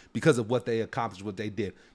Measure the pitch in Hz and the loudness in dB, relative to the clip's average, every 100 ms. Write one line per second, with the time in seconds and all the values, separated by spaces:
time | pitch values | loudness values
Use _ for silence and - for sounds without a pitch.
0 | - 113 165 123 107 123 120 113 104 - | -10 2 4 4 4 0 2 -2 -2 -2
1 | 113 92 104 95 107 98 98 - - | -4 -4 -8 -6 -6 -4 -4 -6 -20